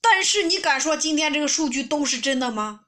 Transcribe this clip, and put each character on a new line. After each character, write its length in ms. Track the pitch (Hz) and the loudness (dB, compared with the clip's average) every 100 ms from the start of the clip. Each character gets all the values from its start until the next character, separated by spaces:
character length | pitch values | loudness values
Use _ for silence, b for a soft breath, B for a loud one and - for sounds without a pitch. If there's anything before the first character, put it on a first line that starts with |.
但 220 | 466 381 | 4 4
是 200 | 370 415 | 4 0
你 160 | 339 349 | 0 0
敢 200 | 320 269 | 0 0
说 160 | 294 302 | 0 0
今 220 | 311 302 | 0 0
天 160 | 302 | 0
这 60 | 294 | 0
个 80 | 294 | 0
数 200 | - 311 | 0 -2
据 160 | 247 | -2
都 220 | 262 302 269 | -2 -2 0
是 140 | 247 | -2
真 200 | 277 262 | -2 -2
的 120 | 247 | -2
吗？ 340 | 214 214 208 | -4 -6 -8